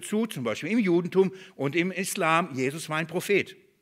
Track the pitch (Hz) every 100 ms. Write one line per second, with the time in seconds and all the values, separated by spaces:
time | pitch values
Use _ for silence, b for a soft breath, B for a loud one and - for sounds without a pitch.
0 | - 208 226 156 113 107 151 226 196 170
1 | 175 180 190 190 B B 139 151 175 180
2 | 190 - 160 160 175 127 127 160 156 156
3 | 160 170 - 196 - - _ _